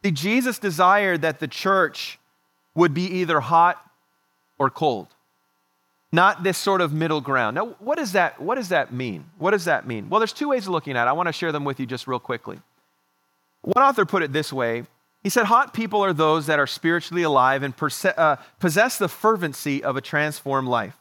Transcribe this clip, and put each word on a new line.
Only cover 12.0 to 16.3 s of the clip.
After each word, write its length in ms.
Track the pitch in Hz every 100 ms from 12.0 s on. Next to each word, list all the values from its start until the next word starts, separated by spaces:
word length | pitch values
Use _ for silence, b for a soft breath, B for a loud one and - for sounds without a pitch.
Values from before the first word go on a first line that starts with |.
| -
real 120 | 127
quickly. 400 | - 117 - 92 _ _ _ _ _ _ _ _ _ _
One 200 | - 220
author 220 | 277 247 185
put 180 | 196
it 80 | 151
this 220 | 143 147
way. 320 | 131 120 117 - _ _ _
He 60 | 202
said, 160 | 240 202
"Hot 280 | 233 277
people 280 | - 226 208 196
are 80 |
those 320 | 156 156